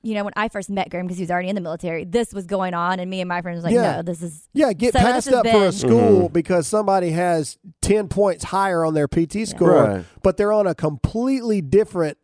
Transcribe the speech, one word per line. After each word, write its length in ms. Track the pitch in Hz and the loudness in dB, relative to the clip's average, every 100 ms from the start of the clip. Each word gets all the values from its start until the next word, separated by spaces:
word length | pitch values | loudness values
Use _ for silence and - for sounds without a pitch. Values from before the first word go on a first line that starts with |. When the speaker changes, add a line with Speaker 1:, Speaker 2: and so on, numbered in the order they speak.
Speaker 1:
you 120 | 220 | -4
know, 100 | 214 | -6
when 80 | 202 196 | -6 -4
I 100 | 220 | -6
first 220 | 208 185 | -6 -6
met 200 | 196 175 | -4 -4
Graham, 200 | 175 180 | -6 -6
'cause 80 | 180 | -6
he 60 | |
was 60 | 170 | -2
already 200 | 175 180 | -2 -2
in 60 | |
the 60 | 190 | -4
military, 440 | 170 165 180 165 | -6 -6 -6 -6
this 260 | 175 220 233 | -2 -2 -2
was 120 | 196 | -8
going 280 | 170 196 185 | -6 -4 -2
on, 280 | 170 175 185 | -2 -2 -2
and 80 | 180 | -4
me 80 | 190 | -6
and 80 | 180 | -4
my 140 | 175 | -6
friends 160 | 175 170 | -6 -6
were 60 | |
like, 100 | 170 | 0
Speaker 2:
Yeah. 240 | 233 180 156 | 2 2 -2
Speaker 1:
"No, 40 | |
this 200 | 170 165 | -6 -8
is," 260 | 170 151 - | -10 -12 -6
Speaker 2:
Yeah, 180 | - 285 | 0 0
get 220 | 170 240 | 2 2
Speaker 1:
so 60 | 254 | 4
this 60 | |
Speaker 2:
passed 200 | 226 247 | 4 2
Speaker 1:
has 100 | 277 | 0
Speaker 2:
up 100 | 254 | 2
for 120 | 226 220 | 4 4
a 20 | |
Speaker 1:
been 120 | 190 | 4
Speaker 2:
school 380 | 190 254 233 208 190 | 0 2 4 6 4
Speaker 3:
Mm-hmm. 60 | 175 | 4
Speaker 2:
because 340 | 170 160 180 151 | -2 0 0 0
somebody 420 | 214 202 196 180 | 0 2 0 0
has 480 | 160 180 165 143 - 190 _ | 0 0 0 -2 -10 -20 _
ten 260 | - 208 185 | 0 0 0
points 380 | - 202 165 | 0 0 0
higher 400 | - 190 196 175 | -4 -2 0 0
on 80 | 160 | 0
their 160 | 156 143 | 0 0
P 160 | - 165 | 0 -2
T 120 | 202 | -4
Speaker 1:
Yeah. 60 | |
Speaker 2:
score, 260 | 220 - 175 | -6 2 4
Speaker 3:
Right. 320 | 170 110 98 85 - | 6 4 0 -8 0
Speaker 2:
but 140 | 190 185 | 0 2
they're 160 | 208 | 2
on 140 | 214 196 | 2 0
a 60 | |
completely 840 | 156 156 143 - 220 254 269 233 202 | 0 -4 -2 -4 -2 -2 -2 0 -2
different 580 | 143 185 214 175 156 - | 2 2 2 -2 -2 -4